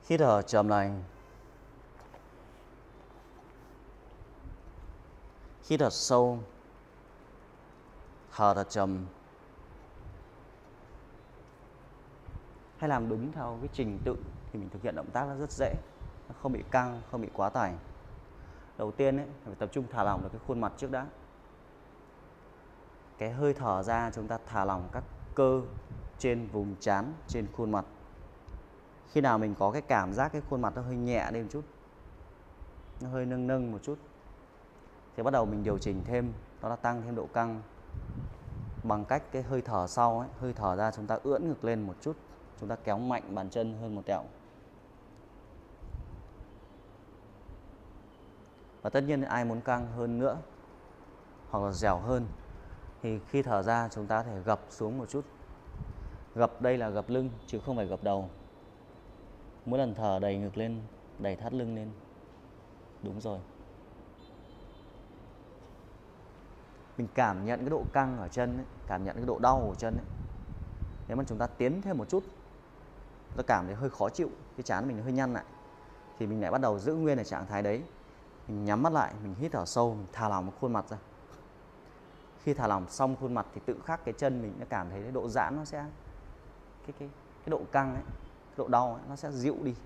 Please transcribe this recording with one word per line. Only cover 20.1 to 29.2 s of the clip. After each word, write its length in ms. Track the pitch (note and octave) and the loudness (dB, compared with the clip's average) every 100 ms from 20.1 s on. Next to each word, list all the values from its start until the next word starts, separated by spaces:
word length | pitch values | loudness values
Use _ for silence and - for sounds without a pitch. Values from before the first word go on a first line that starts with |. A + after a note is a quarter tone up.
| F#2+ | 2
được 60 | F#2+ | -2
cái 80 | A2 - | -6 -4
khuôn 140 | A#2+ | 0
mặt 120 | A2 - | 0 -2
trước 140 | C3+ | -4
đã. 160 | B2+ C#3+ - - - - - - - - - - - - - - - - - - - - - | -4 -4 -12 -20 -20 -20 -20 -20 -20 -20 -20 -20 -20 -20 -20 -20 -20 -20 -20 -20 -20 -20 -6
Cái 140 | G#2+ | -4
hơi 220 | B2 D3 | 2 2
thở 280 | C#3 B2 F#2+ | 4 2 2
ra, 280 | F#2+ A#2 C#3 | 4 2 2
chúng 140 | - A2 | -2 -4
ta 100 | A2+ - | -4 0
thả 180 | G#2+ | 2
lỏng 240 | G2 F#2 F#2 | 2 2 -2
các 120 | B2+ - - - | -6 -6 -12 -4
cơ 280 | - C3 C3 A#2+ - - - - - | 6 6 6 0 -8 -10 -10 -10 -2
trên 300 | B2+ A#2+ A2 | 2 2 0
vùng 220 | G#2+ G2+ G2 | -2 -2 0
trán, 320 | A2 G2 A#2+ D#3+ - | 4 4 2 -6 -4
trên 180 | A#2+ G#2 | -2 -2
khuôn 200 | - A2+ | 0 2
mặt. 120 | G#2 F#2 - - - - - - - - - - - - | 2 0 -10 -18 -16 -16 -16 -14 -14 -14 -20 -20 -20 2
Khi 80 | D3+ | 6